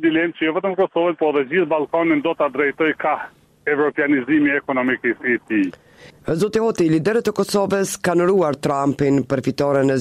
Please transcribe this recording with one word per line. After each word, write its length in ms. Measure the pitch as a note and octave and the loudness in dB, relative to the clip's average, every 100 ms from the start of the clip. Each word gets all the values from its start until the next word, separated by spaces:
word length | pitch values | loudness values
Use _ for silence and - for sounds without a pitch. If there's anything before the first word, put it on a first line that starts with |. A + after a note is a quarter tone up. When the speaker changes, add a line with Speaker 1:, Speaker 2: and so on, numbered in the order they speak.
| E3 | 0
Speaker 1:
dilemë 320 | D#3 E3+ - | 0 -2 -2
që 80 | D#3+ | -2
jo 80 | E3 | -2
vetëm 180 | F#3+ F3+ | -2 -2
Kosovën, 400 | F#3 E3 F3 D#3+ | -2 0 -2 0
po 140 | D#3 | 0
edhe 140 | C#3+ C3 | 0 0
gjithë 220 | F3 D#3 | 0 0
Ballkanin 480 | D#3 C#3 E3 E3 D3 | -2 -2 0 2 0
do 160 | D#3 D#3+ | 0 0
ta 80 | D3 | -2
drejtoj 400 | C3 D3 D3 D#3 - | 0 -2 0 -2 0
ka 160 | D#3 C#3+ - _ _ _ D3 | -2 -4 -6 _ _ _ -4
evropianizimi 880 | C#3+ D3 D#3 C#3+ C#3 B2 D#3 D3 C#3+ | 0 0 0 0 0 2 2 2 0
ekonomik 400 | - C3 B2+ C3 | -2 -2 -2 -2
i, 140 | B2 G#2+ B2+ | -2 -2 -2
i 40 | A#2 - | -4 -2
tij. 180 | A2 F#2 - _ - - - - | -2 -2 -4 _ -20 -20 -12 -4
Speaker 2:
Zoti 320 | E3 G#3 A3 | -2 0 0
Hoti, 300 | A3+ G#3+ E3 | 0 0 2
liderët 380 | D#3+ D#3 A3+ G#3+ | 2 0 0 -2
e 20 | |
Kosovës 640 | G3+ G3 G#3 G3 G3 F#3+ - | -2 -2 0 0 0 -2 -4
kanë 220 | F3+ E3+ F3+ | -2 2 2
ruar 300 | G3 D#3 C#3 | 2 2 0
Trumpin 600 | D3+ C#3 C#3 C3+ C#3+ C#3 | -2 0 0 0 2 2
për 160 | B2+ C3+ B2+ | 0 -2 -2
fitoren 420 | - C#3+ C#3 C3+ | -2 0 2 2
në 60 | C3+ | 0